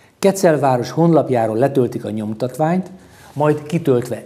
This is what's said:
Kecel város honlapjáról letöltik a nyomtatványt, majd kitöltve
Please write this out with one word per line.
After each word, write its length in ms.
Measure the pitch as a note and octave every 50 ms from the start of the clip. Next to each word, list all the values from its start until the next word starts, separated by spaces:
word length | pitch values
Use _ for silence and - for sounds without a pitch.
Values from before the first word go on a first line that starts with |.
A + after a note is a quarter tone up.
| _ _ _ -
Kecel 400 | - G3 F#3+ F#3+ G3 E3+ D3+ C3+
város 300 | C#3 C3+ C3 B2 A2+ -
honlapjáról 680 | - D#3+ E3 E3+ D#3+ C#3+ B2+ - B2+ A#2 A2+ A2 A2
letöltik 480 | A2+ A#2+ - C3+ C3+ A#2+ A2+ - A2+ A2+
a 40 | G#2
nyomtatványt, 840 | G#2+ A2 G#2+ G#2+ A2 - B2+ B2+ - - D#3 D#3+ F3+ F#3 F#3 - - - - - - - - - -
majd 300 | C#3 D3 D3+ D3+ D3+ -
kitöltve 600 | - E3+ E3 - C#3 B2+ A#2+ A#2+ - A2+ G#2+ -